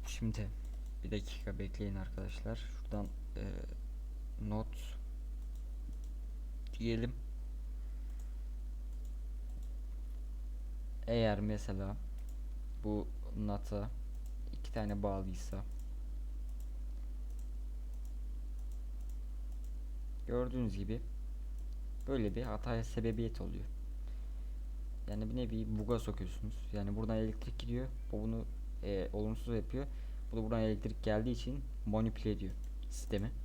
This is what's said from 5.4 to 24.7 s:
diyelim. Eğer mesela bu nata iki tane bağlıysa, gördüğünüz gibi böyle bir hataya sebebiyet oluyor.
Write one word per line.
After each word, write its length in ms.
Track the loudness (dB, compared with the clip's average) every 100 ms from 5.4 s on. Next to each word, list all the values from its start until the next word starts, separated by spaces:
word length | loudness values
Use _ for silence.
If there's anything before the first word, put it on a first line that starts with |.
| -4 -4 -4 -4 -4 -4 -4 -4 -4 -4 -4 -4 -4 0
diyelim. 340 | 2 4 2 0 -4 -4 -4 -4 -4 -2 -2 -2 -2 -2 -2 -2 -2 -2 -2 -2 -2 -2 -2 -2 -2 -2 -2 -2 -2 -2 -2 -2 -2 -2 -2 -2 -2 -2 -2 -2 -2 -2 4
Eğer 320 | 6 8 6
mesela 580 | 4 2 2 0 0 0 -2 -4 -4 -2 -2 -2 -4 -2
bu 240 | 2 2 2 -2 -2 0
nata 520 | 2 0 0 0 0 -2 -2 -4 -4 -2 -2
iki 180 | -2 -2
tane 320 | 0 2 4
bağlıysa, 600 | 4 4 0 0 -2 -2 -2 -2 -4 -4 -2 -2 -2 -2 -2 -2 -2 -2 -2 -2 -2 -2 -2 -2 -2 -2 -2 -2 -2 -2 -2 -2 -2 -2 -2 -2 0 0 -2 -2 0 -2 -2 -2 -2 -2 0 -2 0 -2 0 -2 2
gördüğünüz 500 | 4 4 4 4 4
gibi 240 | 2 2 0 -2 -2 -2 -2 -2 -2 -2 -2 -2 2
böyle 280 | 4 4
bir 80 | 2
hataya 400 | 0 0 2 2
sebebiyet 580 | 2 2 4 4 2 0
oluyor. 240 | -2 -2 -2 -2 -2 -2 -2 -2 -2 -2 -2 -2 -2